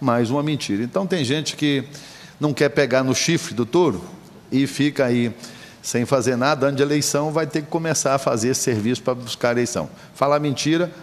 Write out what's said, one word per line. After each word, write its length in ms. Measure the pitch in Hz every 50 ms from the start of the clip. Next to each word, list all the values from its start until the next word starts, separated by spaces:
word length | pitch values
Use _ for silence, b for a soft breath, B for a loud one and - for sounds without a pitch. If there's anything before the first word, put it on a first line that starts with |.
Mais 300 | 143 127 117 120 120 107
uma 120 | 127 143
mentira. 400 | 143 151 151 131 - - 101 101
Então, 240 | 117 123 - 190 196
tem 180 | 175 190 175 135
gente 320 | 113 139 156 147 - -
que 280 | - 151 147 143 135 123 B B B B B B B B B B -
não 140 | 151 151 139
quer 160 | - 151 139
pegar 320 | - - 143 123 127 131
no 120 | 131 131 127
chifre 380 | - - - 170 160 - -
do 140 | - 110 120
touro 340 | 110 - 175 180 151 - - - - - - - - - - - -
e 160 | - 131 139
fica 380 | 131 - - 143 147 135 - 135
aí 260 | 123 123 123 120 117 110 B B B B B B B B B
sem 220 | - - - 120 120
fazer 320 | - 143 135 110 127 127
nada, 300 | 117 127 143 151 139 131
ano 100 | 139 139
de 60 | 131
eleição, 480 | 143 143 147 147 147 - - 143 147 156
vai 140 | 147 165 160
ter 160 | 147 - 160
que 60 | 147 151
começar 460 | - 170 165 160 156 - - 139 135
a 40 | 135
fazer 300 | - 143 127 110 110 123
esse 120 | 131 -
serviço 400 | - 131 120 107 104 117 127 123
pra 120 | - 127 127
buscar 340 | 123 120 120 - - - 120
a 40 |
eleição. 360 | 120 120 120 113 - 90 78 - B B B B B
Falar 240 | - 135 143 147 147
mentira, 500 | 151 147 131 - - 147 160 165 180 170 B B